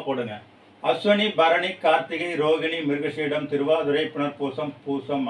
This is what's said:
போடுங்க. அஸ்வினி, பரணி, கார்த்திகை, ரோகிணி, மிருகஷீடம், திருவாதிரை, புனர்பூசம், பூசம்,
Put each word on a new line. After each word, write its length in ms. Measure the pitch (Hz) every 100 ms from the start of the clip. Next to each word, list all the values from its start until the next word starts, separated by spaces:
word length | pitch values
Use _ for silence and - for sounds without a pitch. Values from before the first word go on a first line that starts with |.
| 139
போடுங்க. 280 | 127 113 107 - - - _ 151
அஸ்வினி, 360 | 165 202 208 208 147
பரணி, 320 | 165 175 185 -
கார்த்திகை, 460 | 170 160 - 165 175 160
ரோகிணி, 340 | 151 160 160 165 147
மிருகஷீடம், 600 | 143 147 151 147 151 143
திருவாதிரை, 520 | 143 143 160 143 147 156
புனர்பூசம், 580 | 147 143 - 139 127 151 139 143
பூசம், 400 | 139 131 139 123